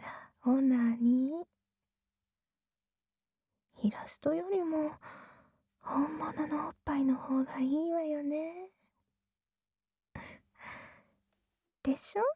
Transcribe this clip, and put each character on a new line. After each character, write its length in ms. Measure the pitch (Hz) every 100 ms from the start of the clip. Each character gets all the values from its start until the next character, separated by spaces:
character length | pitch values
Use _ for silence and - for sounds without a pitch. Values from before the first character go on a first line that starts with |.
| - - - _ 247
オ 160 | 262
ナ 340 | 269 247 233 233
ニ 360 | 233 254 262 330 359 _ _ _ _ _ _ _ _ _ _ _ _ _ _ _ _ _ _ _ _ _ _ -
ー。 40 | 214
イ 20 |
ラ 160 | - -
ス 140 | -
ト 160 | 285 320
よ 120 | 359
り 120 | 392
も 280 | 330 311 302 - - - - - _ _ _ _
本 360 | - 269 294 311
物 300 | 330 - 302
の 200 | 294 311
お 20 |
っ 60 | - -
ぱ 120 | 285
い 60 |
の 120 | 262 262
方 280 | - 262
が 160 | 262 277
い 280 | 262 294 339
い 40 |
わ 120 | 339
よ 180 | 311 294
ね。 480 | 285 302 320 349 381 _ _ _ _ _ _ _ _ _ _ _ _ _ _ - - - _ _ - - - - _ _ _ _ _ _ _ _
で 160 | 277 269
し 220 | - 403
ょ？ 40 | 494